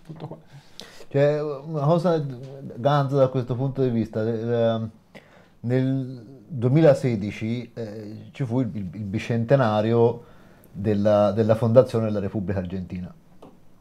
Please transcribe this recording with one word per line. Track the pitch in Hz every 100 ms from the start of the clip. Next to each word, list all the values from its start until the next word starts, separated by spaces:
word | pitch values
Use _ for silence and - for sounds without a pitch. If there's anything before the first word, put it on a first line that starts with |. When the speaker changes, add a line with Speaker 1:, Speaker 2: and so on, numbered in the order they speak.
Speaker 1:
tutto | - 156 156
qua. | 160 - 139 - - - - -
Speaker 2:
Cioè, | 143 143 151
una | 151 135 151 156 143
cosa | 170 175 160 143 123 131 135 139 -
ganza | 127 147 135 139
da | 127
questo | 135 117 120
punto | 135 131
di | 127
vista, | 117 107 110 110
eh, | 113 117 120 113 113 110 - _ - - - _ _
nel | 117 127 131 135 131 127 - 135 -
duemilasedici, | 139 123 147 160 131 131 113 101 - 110 123 117
eh, | - 110 110 104 110 107
ci | -
fu | 127 123
il, | 117
il, | 104 92
il | 98
bicentenario | 101 107 - 117 113 139 117 107 110 117 117 - - - - - -
della, | - 110 101 104 104 104
della | 101 107 113
fondazione | 117 127 123 113 110
della | 104
Repubblica | 95 110 92 95
Argentina. | 90 95 87 92 87 - - - - - - -